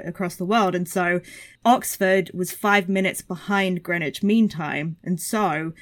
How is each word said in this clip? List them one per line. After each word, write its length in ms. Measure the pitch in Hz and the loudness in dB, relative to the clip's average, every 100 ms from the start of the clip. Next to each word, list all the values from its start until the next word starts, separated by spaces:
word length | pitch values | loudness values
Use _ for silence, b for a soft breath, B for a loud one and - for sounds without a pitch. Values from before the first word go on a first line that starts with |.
| 165 | -6
across 280 | 170 175 - | -6 -6 -4
the 100 | 180 | 0
world. 280 | 226 196 180 | 2 2 0
And 120 | 175 | -2
so 340 | 190 175 175 - B B B 226 | -2 0 0 -4 B B B 4
Oxford 640 | 240 - - 190 190 175 | 4 2 0 2 2 2
was 180 | 175 180 | -4 -6
five 360 | - 214 202 180 | -2 2 2 2
minutes 320 | 196 190 - | 0 0 -2
behind 600 | - 175 - 202 190 180 | -8 -8 -2 0 0 -2
Greenwich 380 | 170 170 151 - | -4 -4 -4 -2
Mean 240 | 196 220 220 | 2 4 4
Time. 480 | 156 151 143 160 165 | 0 -6 -6 -6 -6
And 160 | - 175 | -4 -4
so 540 | - 220 196 151 160 160 | -2 0 0 0 -4 -8